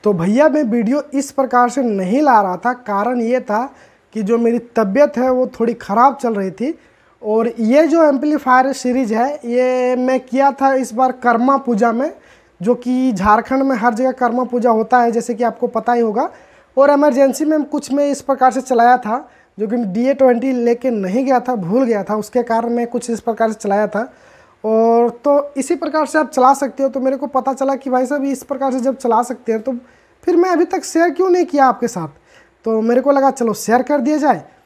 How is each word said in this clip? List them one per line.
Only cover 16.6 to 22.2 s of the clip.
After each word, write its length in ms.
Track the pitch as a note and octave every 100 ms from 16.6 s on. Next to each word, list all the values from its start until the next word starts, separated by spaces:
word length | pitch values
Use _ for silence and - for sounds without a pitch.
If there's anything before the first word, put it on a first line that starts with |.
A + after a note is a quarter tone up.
| _ -
और 140 | C#4+
इमरजेंसी 540 | C#4+ D4 B3+ C4+ C4+ D#4
में 180 | D#4 D4
कुछ 260 | D4+ -
मैं 140 | C#4 C#4+
इस 160 | C#4
प्रकार 300 | - C4+ B3+
से 100 | B3
चलाया 360 | C4 A#3+ A#3 B3
था, 320 | G#3+ A#3+ D4+ _ _ -
जो 100 | G#3
कि 100 | B3
डी 280 | G#3+ F#3 B3+
ए 80 |
ट्वेंटी 380 | C4+ C4 A#3+ C4+
लेके 360 | B3+ A#3 A#3 C4
नहीं 340 | A3+ F#3 G#3+ C4+
गया 140 | B3
था, 160 | B3 A#3+
भूल 280 | E3+ A3+
गया 200 | B3+ G#3+
था, 120 | F#3+
उसके 280 | G#3+